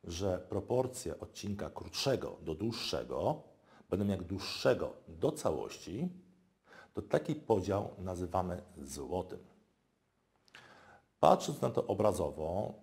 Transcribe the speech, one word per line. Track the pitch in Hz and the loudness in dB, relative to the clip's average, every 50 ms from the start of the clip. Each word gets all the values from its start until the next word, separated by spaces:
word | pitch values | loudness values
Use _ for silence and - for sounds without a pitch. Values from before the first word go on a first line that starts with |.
| - | -8
że | 87 87 82 101 98 90 90 - - | -8 -6 0 2 2 2 0 -2 -2
proporcje | - 101 - - - 123 127 127 127 - - 85 78 - | -4 -4 0 2 2 2 2 2 -2 -6 -6 -6 -6 -6
odcinka | - - - - - 101 101 - 78 76 | -10 -12 -12 -8 -6 -6 -4 -4 -6 -8
krótszego | - - - 90 - - - 139 131 101 - - - - | -8 -10 -12 -8 -4 -2 2 2 2 2 0 -4 -8 -8
do | 82 80 80 | -6 -6 -4
dłuższego | 82 101 117 117 - - - - 71 58 62 67 67 85 113 156 156 - - - _ _ - - - - _ | -2 -2 -2 -2 -2 -4 -4 -2 -4 -4 -2 -2 0 2 0 0 0 -6 -18 -20 _ _ -20 -20 -20 -4 _
będą | - 95 101 101 | 0 2 2 2
jak | 98 92 87 | 0 0 -2
dłuższego | 85 98 92 - - - - - 139 123 - 82 - - - - - | -6 -6 -6 -6 -6 -6 2 4 4 4 4 0 -4 -6 -10 -16 -18
do | 82 82 104 143 | -8 0 0 0
całości, | 156 - - 101 80 65 52 50 - - - - 85 113 170 180 180 - - - - _ _ _ _ _ _ _ - - - - _ | 0 2 0 0 0 0 -4 -6 -10 -12 -10 -8 -4 -4 -4 -4 -6 -8 -20 -20 -20 _ _ _ _ _ _ _ -20 -20 -20 -10 _
to | - | -8
taki | 104 - - - - - 220 | -2 2 2 2 2 0 -4
podział | - - - 113 101 92 95 95 101 113 - - - | -6 2 4 4 4 4 2 0 0 0 -2 -8 -8
nazywamy | 92 92 92 87 90 87 - 95 90 90 90 90 - - - - | -6 -6 -4 -4 -4 0 0 0 0 0 -4 -6 -8 -14 -16 -14
złotym. | 69 67 67 71 69 64 87 92 - - - - - - - _ _ _ _ _ _ _ _ _ _ _ _ _ _ _ _ _ _ _ _ - - - - - - - - - _ _ _ _ | -12 -10 -8 -8 -6 -2 -2 -2 -2 -4 -10 -14 -14 -20 -20 _ _ _ _ _ _ _ _ _ _ _ _ _ _ _ _ _ _ _ _ -20 -20 -20 -20 -20 -20 -20 -20 -20 _ _ _ _
Patrząc | - 156 190 - - - 151 - | 8 10 10 8 6 -4 -2 0
na | - 123 | 0 0
to | 123 - - - | 2 2 2 2
obrazowo | 104 98 107 107 98 - 85 71 69 76 78 78 87 98 113 - - - | 2 4 4 4 4 4 0 -2 0 -2 -2 -2 0 -2 -2 -4 -6 -10